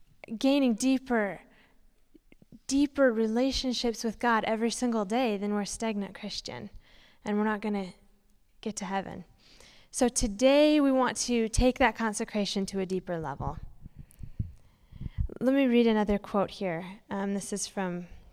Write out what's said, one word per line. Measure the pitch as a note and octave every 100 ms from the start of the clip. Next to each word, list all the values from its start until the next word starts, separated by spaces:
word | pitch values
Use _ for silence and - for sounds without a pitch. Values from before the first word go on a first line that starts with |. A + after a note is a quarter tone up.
| - - - A3
gaining | C4+ C#4+ C4
deeper, | G#3+ B3+ C4 C4 A#3+ G3+ E3 - _ _ _ _ _ _ - _ - _ - -
deeper | C4+ C#4+ - C4+
relationships | A3 A3 A3 C4 B3+ C4 A#3 B3 A3
with | A#3 G#3
God | A#3+ A3+ -
every | A3 A#3
single | G#3+ B3 A3+
day, | G3 A3+ B3+ G3+
then | G#3
we're | G#3
a | G#3
stagnant | - A3+ G#3 F#3+
Christian, | F#3+ G#3 - - B2 G3+ - - - - _
and | - G#3
we're |
not | G#3+ G#3
gonna | G#3+ G3+ F#3 - - _ _ _ _ _
get | - G#3
to | F#3
heaven. | G3 - F#3+ F3+ _ _ - - - -
So | - B3
today | - B3 G3+ B3+ C#4+ D4+ D4+
we | C#4
want | C4 B3 -
to | - A#3+ A3
take | - B3+ B3
that | B3 A3+
consecration | A3+ G#3 A3+ G#3+ G3 - G3
to | G3
a | F#3+
deeper | F#3 - E3+
level. | D#3 C#3+ C#3 D#3 - - - - - - - - - - - _ _ - - - - -
Let | B3
me | C4+ C4
read | A#3+ A#3
another | G#3+ G#3 G3+
quote | G3+ G#3 F#3+
here. | - F#3+ E3 F3+ G3+ -
Um, | G3+ G3
this | G3+ -
is | G3+ -
from | - F#3 F3 F3 - -